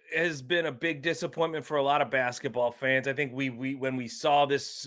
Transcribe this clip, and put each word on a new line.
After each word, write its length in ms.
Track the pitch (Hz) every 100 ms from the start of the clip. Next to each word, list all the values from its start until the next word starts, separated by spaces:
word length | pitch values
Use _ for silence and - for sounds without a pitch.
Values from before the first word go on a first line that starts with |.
| -
has 280 | 160 170 147
been 240 | 127 175 160
a 60 |
big 280 | 127 165 147
disappointment 640 | 160 160 170 160 165 156
for 140 | - 151
a 40 |
lot 200 | 139 147
of 80 | 127
basketball 600 | 131 123 123 139 123 120
fans. 380 | - 131 131 135
I 60 |
think 180 | 131 139
we, 160 | 127 135
we, 260 | 117 131
when 220 | 139 131 131
we 100 | 117
saw 380 | - 156 143
this 420 | 143 139 - -